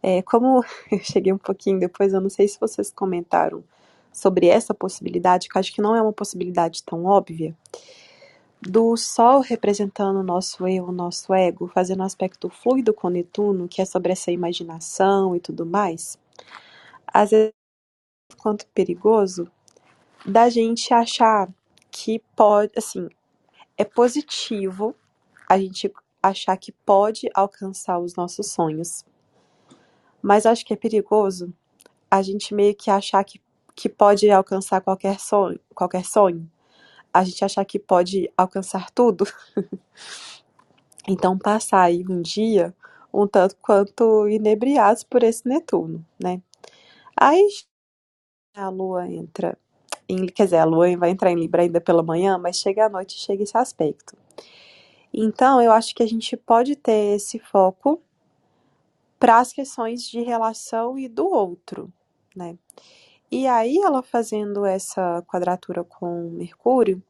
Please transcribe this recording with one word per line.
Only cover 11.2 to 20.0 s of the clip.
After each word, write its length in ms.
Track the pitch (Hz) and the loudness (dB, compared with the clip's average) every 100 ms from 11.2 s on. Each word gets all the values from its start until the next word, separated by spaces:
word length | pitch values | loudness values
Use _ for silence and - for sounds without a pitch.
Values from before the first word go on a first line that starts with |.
| - | -2
ego, 340 | 190 185 - 180 | 2 2 -2 -4
fazendo 340 | - 185 190 | -2 -2 -2
um 40 | 190 | -6
aspecto 440 | - 185 _ 180 | -6 -8 _ -14
fluido 440 | - - 262 226 | -6 -2 0 2
com 160 | 214 180 | 0 -2
Netuno, 580 | 180 175 - 208 190 175 | -4 -6 -4 -2 -2 -6
que 140 | - | -6
é 40 | 185 | -4
sobre 260 | 185 180 | -2 -2
essa 200 | 185 - | -4 -4
imaginação 1040 | 175 170 170 170 165 - - 190 196 190 175 | -4 -4 -8 -10 -14 -14 0 2 2 0 -4
e 40 | |
tudo 260 | - 165 170 | -8 -10 -6
mais. 540 | 185 202 165 - - _ _ - - _ - - - - | -2 -4 -6 -12 -18 _ _ -20 -20 _ -20 -20 -20 -2
Às 240 | - 208 | 2 4
vezes, 200 | 220 220 _ _ _ _ _ _ _ _ _ | 4 2 _ _ _ _ _ _ _ _ _
quanto 300 | 220 214 - | -6 -6 -6
perigoso, 840 | - 185 175 208 220 196 180 175 _ _ _ _ _ | -4 -2 0 2 2 2 -4 -12 _ _ _ _ _